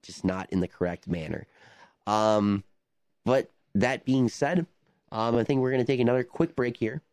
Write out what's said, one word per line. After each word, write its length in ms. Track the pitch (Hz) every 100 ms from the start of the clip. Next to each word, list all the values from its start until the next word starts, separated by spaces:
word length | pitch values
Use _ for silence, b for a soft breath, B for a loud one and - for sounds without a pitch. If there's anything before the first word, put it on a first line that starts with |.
just 220 | - 90
not 260 | 95 92 -
in 120 | 95
the 60 | 90
correct 400 | - 87 87 -
manner. 360 | 85 80 80 - b b b b b -
Um, 560 | 107 107 107 101 98 - _ _ _ _ _ -
but 260 | 131 - _ _ 101
that 300 | 123 131 -
being 240 | 131 120
said, 360 | - 143 180 160 _ _ _ _
um, 240 | 110 117 117
I 80 |
think 160 | 113 139
we're 100 | 127
gonna 120 | 131
take 160 | 123 127
another 240 | 117 127
quick 320 | 123 - 165 -
break 220 | 123 117
here. 240 | 110 147 _